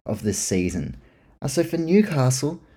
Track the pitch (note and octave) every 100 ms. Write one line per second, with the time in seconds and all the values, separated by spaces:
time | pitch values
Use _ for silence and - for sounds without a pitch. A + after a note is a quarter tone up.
0 | - G#2 G#2+ F#2+ - F#2+ F2+ F2+ C#2+ B1+
1 | - _ _ - C#3+ E3+ E3 E3+ E3 G3
2 | G#3 D3 B2+ B2+ C#3+ E3+ -